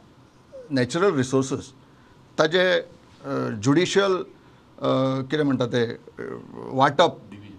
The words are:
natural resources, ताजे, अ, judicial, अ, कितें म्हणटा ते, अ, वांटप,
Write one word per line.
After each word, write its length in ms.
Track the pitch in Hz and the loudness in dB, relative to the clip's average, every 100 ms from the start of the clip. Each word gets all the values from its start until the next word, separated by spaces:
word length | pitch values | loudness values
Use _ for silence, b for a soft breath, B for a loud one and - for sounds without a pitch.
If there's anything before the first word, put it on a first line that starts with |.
| - _ _ _ _ - - | -16 _ _ _ _ -20 -6
natural 440 | 135 123 170 202 | -2 -2 0 2
resources, 580 | 151 127 135 135 131 - - b b b b - - | 2 0 0 0 -4 -8 -20 b b b b -6 0
ताजे, 440 | 156 180 185 175 - - - - | 2 4 2 0 -2 -14 -20 -16
अ, 240 | 139 135 123 117 | -8 -6 -4 -2
judicial, 540 | 110 147 180 190 196 185 - - b b b - | 2 4 4 2 2 0 -4 -16 b b b -6
अ, 420 | 135 131 131 135 131 | 0 0 0 -2 -2
कितें 140 | 151 | 0
म्हणटा 220 | 143 127 123 | 0 0 0
ते, 180 | 123 | 0
अ, 140 | 117 117 - - - 120 - | -2 -4 -14 -14 -12 -12 -14
वांटप, 560 | - 60 131 139 135 170 - - - - | -16 -6 0 2 4 2 2 -16 -20 -20